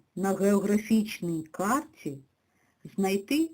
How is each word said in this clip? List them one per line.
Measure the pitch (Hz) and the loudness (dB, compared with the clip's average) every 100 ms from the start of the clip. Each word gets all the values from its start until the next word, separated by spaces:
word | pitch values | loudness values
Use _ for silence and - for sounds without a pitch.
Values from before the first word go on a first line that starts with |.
| _ - | _ -4
на | 196 | -2
географічній | 190 196 202 196 208 - 220 214 - 170 165 | 2 4 4 2 0 2 0 0 -4 -4 -4
карті | 156 - 185 262 311 - - 139 - _ _ _ _ _ 156 - | -6 -6 0 0 -2 -10 -10 -10 -16 _ _ _ _ _ -16 -4
знайти | 190 196 196 285 320 | 0 0 0 0 0